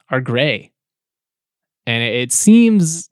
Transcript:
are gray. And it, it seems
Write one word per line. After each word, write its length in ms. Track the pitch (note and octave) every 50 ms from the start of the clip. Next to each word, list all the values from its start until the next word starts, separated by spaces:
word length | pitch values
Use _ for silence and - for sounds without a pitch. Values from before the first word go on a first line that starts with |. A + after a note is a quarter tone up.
| _ -
are 140 | C3 C3
gray. 500 | B2+ B2 A#2 B2 D3 D3+ A2 - - _ _ _ _ _ _ _ _ _ _ _ _ _ _ _ _ _ _ _ _ _ _ _ -
And 180 | A#2+ A#2 A#2
it, 120 | A#2 A#2 A2
it 180 | B2 B2+ A#2+
seems 760 | - - - G#3 A3 A#3 A#3 A3+ G#3+ G3+ E3+ D#3+ D#3+ E3+ - _